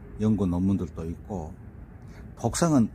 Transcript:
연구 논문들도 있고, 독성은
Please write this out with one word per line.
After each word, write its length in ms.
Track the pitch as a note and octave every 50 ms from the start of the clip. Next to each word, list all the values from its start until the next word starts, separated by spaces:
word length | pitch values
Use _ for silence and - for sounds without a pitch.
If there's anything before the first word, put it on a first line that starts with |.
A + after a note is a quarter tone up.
| - - - -
연구 260 | G#2+ A2 A2 F#2 G2+
논문들도 580 | F2+ F2 F2+ F#2 G2 G2+ F2+ F#2 D2+ D2+ E2+ E2
있고, 480 | E2 D#2+ - - - G#2+ F2+ D#2 D#2+ - - - - - - - - - - - - - - - - -
독성은 540 | - - A2+ - - E3+ E3 D3+ B2+ G#2+ -